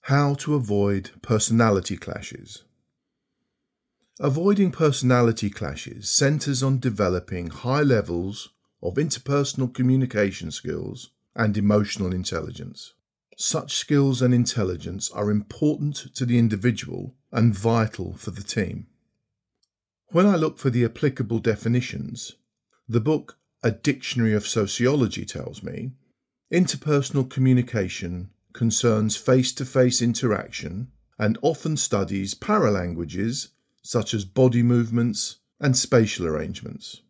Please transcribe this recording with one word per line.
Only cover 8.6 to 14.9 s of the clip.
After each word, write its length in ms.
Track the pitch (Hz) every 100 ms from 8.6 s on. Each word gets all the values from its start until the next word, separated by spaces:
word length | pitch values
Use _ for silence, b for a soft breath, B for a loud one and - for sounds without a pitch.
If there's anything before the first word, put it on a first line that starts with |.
| _ _
of 140 | - 101
interpersonal 760 | 151 - - 143 135 - 127
communication 760 | - 127 131 127 104 101 92 85
skills 640 | - - 78 98 - - _ _ -
and 200 | 110 104
emotional 560 | 101 104 104 - 92
intelligence. 800 | 92 90 85 80 - 90 - - _ _ _ _ -
Such 380 | - - 156 -
skills 480 | - 147 139 127
and 100 | 127
intelligence 800 | 123 117 - 101 90 87